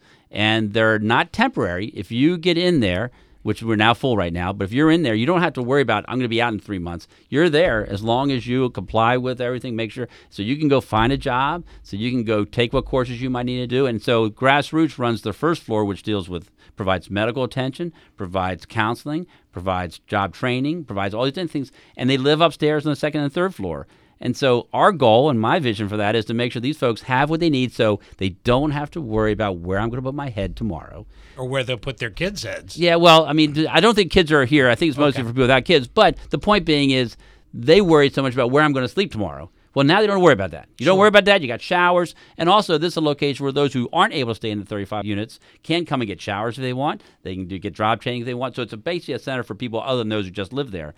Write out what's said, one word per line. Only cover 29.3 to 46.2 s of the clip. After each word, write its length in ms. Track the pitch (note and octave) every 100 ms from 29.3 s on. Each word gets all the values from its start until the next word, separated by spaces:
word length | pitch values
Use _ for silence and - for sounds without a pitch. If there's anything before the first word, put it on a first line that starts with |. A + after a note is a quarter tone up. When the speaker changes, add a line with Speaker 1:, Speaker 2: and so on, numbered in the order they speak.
Speaker 1:
about 240 | G#2 G#2 F2+
where 200 | F2 F#2+
I'm 120 | A2+
gonna 120 | B2
put 140 | B2+ C#3+
my 140 | C#3+
head 260 | G#2+ F#2 -
tomorrow. 500 | A2+ D#2+ - F2 - - - -
Speaker 2:
Or 80 | B2+
where 180 | C3+
they'll 140 | A#2+ A#2+
put 200 | - B2+
their 120 | A#2
kids' 340 | - F3+ G3+
heads. 340 | G#2 - - -
Speaker 1:
Yeah, 180 | E3+ E3+
well, 300 | E3+ D#3+ D3
I 80 |
mean, 200 | D3+ D3+
th-, 140 | C#3+ D3+
I 120 | C#3+
don't 120 | G#3+
think 180 | G#3+ F3+
kids 200 | G3 D#3
are 140 | D3+ B2
here. 240 | D3+ B2+
I 60 | A#2
think 140 | E3+
it's 80 | C3+
mostly 240 | D3 C3
Speaker 2:
Okay. 60 | A#2
Speaker 1:
for 60 |
people 100 | B2
without 220 | B2 C3 -
kids. 220 | D#3+ A#2+
But 300 | - F#3+ - -
the 100 | D#3
point 240 | - G#3 E3
being 260 | D3 C#3
is 260 | C3 A#2+ - - - _
they 280 | - A#2+ F#3
worry 280 | F#3 D#3 C#3
so 120 | C#3
much 120 | C3+
about 180 | B2 A#2+
where 120 | C#3
I'm 80 | D3+
gonna 140 | C3+ B2
sleep 240 | - G3+
tomorrow. 380 | A2 F#2 C#2 D#2+ _ _
Well, 100 | C#3
now 160 | C#3 F#3+
they 80 | G#3
don't 140 | G3
worry 100 | F3
about 200 | A2 F#2+
that. 180 | D#2 - -
You 80 | C#3+
don't 80 |
Speaker 2:
Sure. 60 | F#3+
Speaker 1:
worry 80 | G#3
about 160 | G#3 G3
that. 160 | G3+
You 80 | C3+
got 100 | A#2+
showers. 560 | - F3+ F3+ F3+ E3+ - - -
And 100 | E3+
also, 300 | G#3 F#3 D#3
this 160 | E3+
is 40 | E3
a 40 |
location 420 | D3+ D3 C#3+ C3
where 80 | C#3
those 220 | C#3 C#3+
who 160 | B2+ A#2+
aren't 220 | E3 G#3
able 180 | C4+ A#2
to 40 | A2
stay 140 | A2+
in 100 | G#2
the 60 | G2
thirty-five 380 | G#2 G2 G#2+
units 340 | G2+ G2+ A2+ - _ _
can 220 | - E3 E3
come 140 | C3+
and 80 | G#2+
get 140 | F2